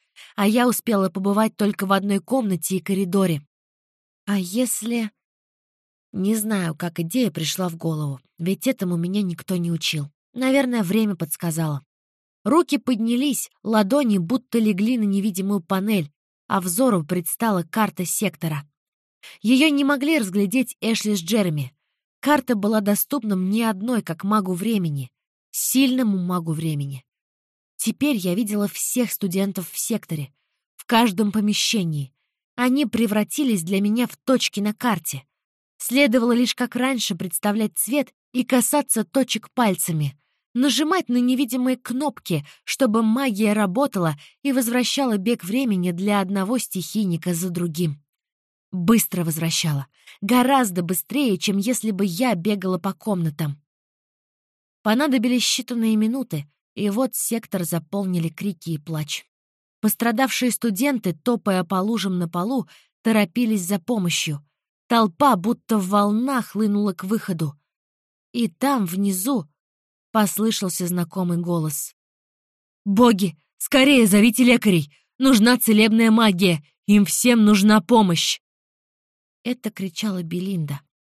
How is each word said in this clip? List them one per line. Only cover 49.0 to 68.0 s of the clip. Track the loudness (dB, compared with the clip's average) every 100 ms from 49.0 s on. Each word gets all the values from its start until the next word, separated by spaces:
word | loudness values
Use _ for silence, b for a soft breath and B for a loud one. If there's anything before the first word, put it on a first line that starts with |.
| 2 -2
возвращала. | -4 -2 -2 -2 -2 -2 -6 B B B
Гораздо | 0 2 4 4 2 -2
быстрее, | -4 -4 -4 -2 0 0
чем | 0 -2
если | -2 -2 -2
бы | -2 -2
я | 0 0 0
бегала | -2 -2 -2 -2
по | -4
комнатам. | -6 -4 -2 -2 -2 -6 -6 _ _ _ _ _ _ _ _ _ _ _ _
Понадобились | 0 2 2 2 2 0
считанные | 0 -4 -4 -2 0 2
минуты, | 0 -2 -6 -8 -8 _ _ -6
и | -2
вот | -2 -2 -4
сектор | -6 -6 -4 -6
заполнили | -4 -6 -6 -6 -2 -2 -4
крики | -4 -8 -6 -8
и | -8
плач. | -6 -8 -6 -10 -12 _ _ _ _ _
Пострадавшие | -2 0 0 0 0 0 -2
студенты, | -2 -2 0 0 0 -2
топая | -4 -2 -2 0 -2
по | -2 -2
лужам | -2 -2 -2 -2
на | -4
полу, | -4 -2 -4 -4 b b _
торопились | 0 2 0 0 0 0
за | -2 -4
помощью. | -2 -2 0 -2 -4 -6 -10 _ _ _ 0
Толпа | 2 2 4 4 4
будто | 0 -4 -2 -2
волна | 2 2 2 0 0 -2
хлынула | -2 -2 0 2 0
к | -2
выходу. | -4 -2 -2 -2 -4 -6 _ _ _ _